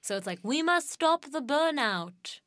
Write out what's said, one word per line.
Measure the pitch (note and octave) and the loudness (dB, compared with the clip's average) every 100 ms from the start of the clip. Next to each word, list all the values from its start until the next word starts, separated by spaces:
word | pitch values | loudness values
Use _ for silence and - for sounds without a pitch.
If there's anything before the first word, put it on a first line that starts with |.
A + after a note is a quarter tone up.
So | - | -6
it's | G3 G3 | -6 -6
like, | F3+ | -8
We | G3 C#4+ | -2 0
must | E4 F4 E4+ | 4 2 0
stop | - D#4+ E4 D#4+ | 0 2 2 0
the | D4+ | -8
burnout. | A#3+ C#4+ D#4+ D4+ A3+ F#3+ E3+ F3+ - - | 0 2 2 2 0 0 -6 -12 -16 -16